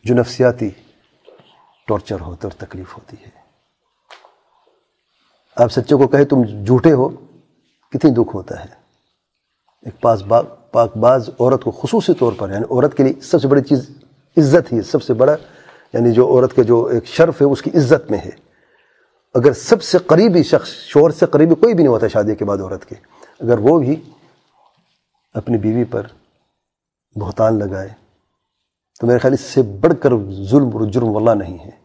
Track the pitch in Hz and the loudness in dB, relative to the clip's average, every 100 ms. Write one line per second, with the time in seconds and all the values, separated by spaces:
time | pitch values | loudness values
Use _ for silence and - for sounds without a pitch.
0 | 107 120 120 - 127 123 110 92 _ _ | 0 0 -2 0 0 0 -8 -10 _ _
1 | _ _ _ _ _ _ _ _ - 104 | _ _ _ _ _ _ _ _ -6 -6
2 | - 98 82 87 104 - 98 92 90 - | -6 -12 -12 -14 -14 -14 -18 -18 -20 -20
3 | _ 110 - _ _ _ _ _ _ _ | _ -20 -20 _ _ _ _ _ _ _
4 | _ - _ _ _ _ _ _ _ _ | _ -20 _ _ _ _ _ _ _ _
5 | _ _ _ _ _ - 120 127 117 143 | _ _ _ _ _ -2 0 0 0 2
6 | 131 139 143 135 113 104 101 123 165 139 | 4 2 2 2 0 -4 0 2 4 2
7 | 139 - - _ _ _ _ _ _ 131 | 0 -6 -20 _ _ _ _ _ _ 0
8 | 160 120 113 101 90 90 - _ _ _ | 2 2 -2 -4 -14 -18 -20 _ _ _
9 | _ _ _ _ _ _ _ _ - - | _ _ _ _ _ _ _ _ -18 -4
10 | - 110 98 113 - - _ 117 113 107 | 0 0 2 0 0 -14 _ 0 0 2
11 | 120 131 110 - 127 131 - - - 226 | 2 2 -2 -2 0 0 -2 -8 -4 -2
12 | - 170 120 98 98 98 117 127 139 - | -2 0 0 -2 -8 -8 -4 0 0 2
13 | 135 135 - 160 135 143 127 139 - - | -2 -2 -2 -2 2 0 2 -2 -4 -20
14 | _ _ _ - 143 165 - 117 98 - | _ _ _ 0 4 2 2 -6 -4 -6
15 | - 117 131 151 - _ - _ _ 117 | -4 0 0 0 -6 _ -20 _ _ -2
16 | 120 117 127 127 127 131 113 117 127 120 | 2 4 4 4 2 2 2 2 0 -4
17 | - - 165 151 143 135 - 170 131 - | -4 0 0 2 0 0 -2 0 2 2
18 | - 101 - - _ _ _ _ _ _ | 0 -8 -8 -18 _ _ _ _ _ _
19 | _ _ _ 127 131 120 - 226 - 180 | _ _ _ 0 2 0 -2 -2 0 -2
20 | 180 160 220 175 143 143 - - - 147 | 2 2 4 2 0 -2 -2 -18 0 2
21 | 156 147 139 143 160 165 233 196 147 113 | 4 2 0 2 2 4 2 4 2 2
22 | 107 110 104 104 101 98 95 95 - - | 0 -2 -2 -4 -4 -6 -8 -14 -16 -20
23 | _ _ - _ 120 117 110 165 127 156 | _ _ -20 _ -2 2 4 2 0 -4
24 | - _ _ _ _ _ _ _ _ _ | -8 _ _ _ _ _ _ _ _ _
25 | _ _ _ - 110 117 107 117 117 113 | _ _ _ -12 -4 -2 0 -2 -4 -6
26 | 101 _ _ _ _ _ _ _ _ _ | -10 _ _ _ _ _ _ _ _ _
27 | _ 107 98 - 113 110 101 95 95 110 | _ -12 -12 -2 0 0 -4 -10 -14 -18
28 | _ _ _ _ _ _ _ _ _ _ | _ _ _ _ _ _ _ _ _ _
29 | 117 120 131 135 - - 113 98 170 165 | 0 0 0 -2 -2 -2 -2 0 -2 0
30 | 143 120 98 98 98 135 131 110 107 107 | 0 -2 -4 -10 0 0 0 -2 -4 -2
31 | 117 107 113 107 90 90 87 - | -2 0 0 0 -4 -14 -20 -20